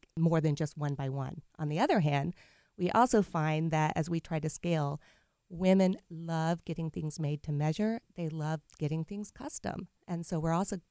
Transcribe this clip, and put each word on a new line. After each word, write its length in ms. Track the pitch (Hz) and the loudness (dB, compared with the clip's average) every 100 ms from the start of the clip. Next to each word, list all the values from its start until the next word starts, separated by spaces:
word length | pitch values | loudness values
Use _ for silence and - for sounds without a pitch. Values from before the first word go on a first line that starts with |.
| _ - | _ 0
more 240 | 165 160 | 2 4
than 160 | 156 143 | 2 0
just 180 | 151 - | -4 -4
one 160 | 147 | -6
by 140 | 139 135 | -4 -4
one. 340 | 139 135 165 - - | -4 -6 -10 -16 -8
On 120 | 151 | -4
the 100 | 151 | 0
other 220 | 294 240 | 2 4
hand, 340 | 151 143 160 - - _ _ - | 4 2 -2 -8 -18 _ _ -4
we 140 | 180 | 0
also 300 | 220 247 220 | 4 4 4
find 500 | - 165 156 156 160 | 2 0 0 0 0
that 220 | 156 151 - | 2 2 0
as 140 | 160 | 0
we 100 | 165 | -2
try 200 | - 160 | -2 -4
to 100 | 151 | -4
scale, 500 | - 175 160 143 147 - _ _ _ - | -4 0 0 0 -4 -12 _ _ _ -16
women 460 | 170 185 190 185 - - | 2 6 8 6 2 -8
love 540 | 165 165 160 160 170 - | -10 -4 0 0 0 -2
getting 260 | 165 160 | -4 -4
things 300 | 170 156 - | -4 -6 -4
made 200 | 147 147 | -4 -4
to 120 | - | -4
measure. 480 | 147 156 160 214 233 _ - | 0 0 0 0 -2 _ -8
They 120 | 160 | -8
love 320 | 160 151 156 _ - | -4 -4 -6 _ -4
getting 280 | 147 160 160 | -2 -2 -4
things 260 | 202 208 | -8 -10
custom. 560 | - 285 - - - 180 _ - | -12 -12 -8 -8 -8 -12 _ -8
And 200 | 170 170 | -8 -4
so 140 | 165 | -2
we're 120 | 160 | 0
also 280 | 165 196 185 _ | 0 -2 -6 _